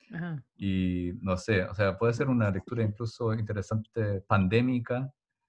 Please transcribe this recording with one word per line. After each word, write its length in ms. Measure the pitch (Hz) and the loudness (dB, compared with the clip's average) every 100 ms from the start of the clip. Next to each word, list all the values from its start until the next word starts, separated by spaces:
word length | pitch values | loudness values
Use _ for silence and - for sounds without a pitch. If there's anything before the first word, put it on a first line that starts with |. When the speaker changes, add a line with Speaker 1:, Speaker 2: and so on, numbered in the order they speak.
| - | -14
Speaker 1:
Ajá. 300 | 170 175 151 - - | -10 -8 -8 -12 -6
Speaker 2:
Y 560 | 98 95 92 90 87 92 | -2 0 0 0 -4 -4
no 160 | 95 90 | -2 -2
sé, 260 | - 101 | 2 2
o 100 | 90 90 | 0 0
sea, 220 | 98 90 | 0 2
puede 160 | 117 | 0
ser 140 | 117 135 | 2 2
una 220 | 123 104 | 2 2
lectura 320 | 95 - 117 | 0 -4 -2
incluso 500 | 110 104 113 - 117 | -2 -2 -6 -4 -2
interesante, 880 | 110 107 104 - 110 110 - 104 98 | -2 -2 -6 -2 -4 -4 -2 -2 -2
pandémica, 920 | - 101 92 110 123 123 117 123 135 - _ _ | 2 4 6 4 4 2 0 -4 -4 -10 _ _